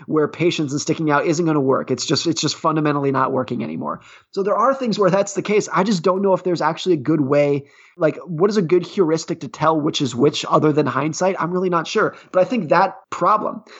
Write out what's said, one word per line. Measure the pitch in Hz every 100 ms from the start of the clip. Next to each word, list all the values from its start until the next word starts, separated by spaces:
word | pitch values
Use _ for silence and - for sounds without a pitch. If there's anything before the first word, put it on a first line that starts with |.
| -
where | 156 147
patience | - 170 165 151
and | 143
sticking | - 156 160
out | 143 147
isn't | 156 170
gonna | 156
work, | 135 131 -
it's | 127 -
just, | 139 170
it's | 156
just | 156 -
fundamentally | 165 156 151 143 139
not | 135 131
working | 131 127 -
anymore. | 156 160 147 160 - - _
So | -
there | 196 196
are | 233
things | 269 254 190
where | 190
that's | 190 196 -
the |
case. | 170 208 -
I | 160
just | 185 196
don't | 170 185
know | 196
if | 180
there's | 180 170
actually | 147 165 -
a | 165
good | 127 160
way. | 135 143 147 143 143 _ - -
Like, | 160 147 -
what | 160 202
is | 220
a |
good | 165 180 170
heuristic | - 170 160 - 165
to | 139
tell | - 156 160
which | 147 -
is | 143 120
which | 143 143 -
other | - 151
than | 147 143
hindsight? | 123 147 151 185 185
I'm | 165
really | 180 185
not | 170 156
sure. | 220 165 - -
But | -
I | 269
think | 254 160
that | 170 190 - _
problem, | - 175 214 - - - -